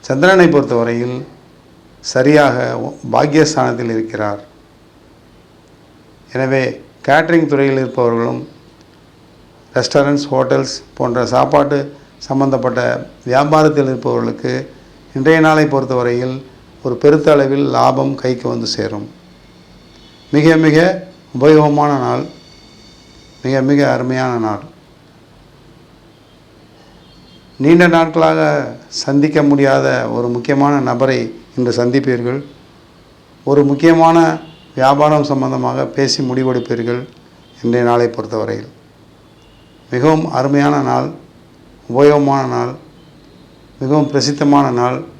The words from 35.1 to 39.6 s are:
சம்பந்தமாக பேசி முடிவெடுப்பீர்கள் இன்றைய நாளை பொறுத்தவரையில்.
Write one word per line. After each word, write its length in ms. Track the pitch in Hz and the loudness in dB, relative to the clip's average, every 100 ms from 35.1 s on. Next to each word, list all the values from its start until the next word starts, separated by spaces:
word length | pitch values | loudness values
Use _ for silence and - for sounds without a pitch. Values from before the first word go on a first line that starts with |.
| 151 143 | 2 0
சம்பந்தமாக 560 | 135 131 131 127 127 135 - | -2 -2 -4 -4 -4 -6 -2
பேசி 240 | 135 - 131 | -2 -2 -4
முடிவெடுப்பீர்கள் 720 | 127 131 123 120 117 117 120 139 - - _ _ - | -2 -2 -4 -4 -6 -4 -6 -8 -20 -20 _ _ -8
இன்றைய 200 | 120 120 120 | -2 0 2
நாளை 180 | 120 120 - | 2 0 -4
பொறுத்தவரையில். 560 | 107 110 107 107 117 - _ _ _ _ _ _ _ _ | -8 -6 -6 -8 -12 -20 _ _ _ _ _ _ _ _